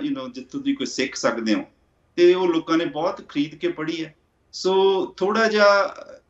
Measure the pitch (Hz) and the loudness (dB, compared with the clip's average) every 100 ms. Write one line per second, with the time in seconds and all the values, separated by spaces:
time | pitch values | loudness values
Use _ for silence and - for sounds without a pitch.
0 | 147 135 127 127 131 143 139 139 127 - | -6 -6 -10 -14 -12 -8 -4 -4 -4 -4
1 | 131 - 127 113 110 101 - _ _ _ | -6 -2 -4 -2 -2 -2 -4 _ _ _
2 | _ - 175 185 180 165 156 160 160 143 | _ 4 6 6 2 0 0 -2 -2 -4
3 | 170 190 - 147 147 151 175 170 156 160 | -4 -6 -8 -4 -4 -4 -6 -4 -6 -6
4 | 156 _ _ _ _ - 185 190 190 190 | -10 _ _ _ _ -6 0 4 4 2
5 | - - 185 214 220 214 202 202 190 - | -2 -4 -2 2 2 4 6 6 2 -4
6 | - - - | -18 -20 -10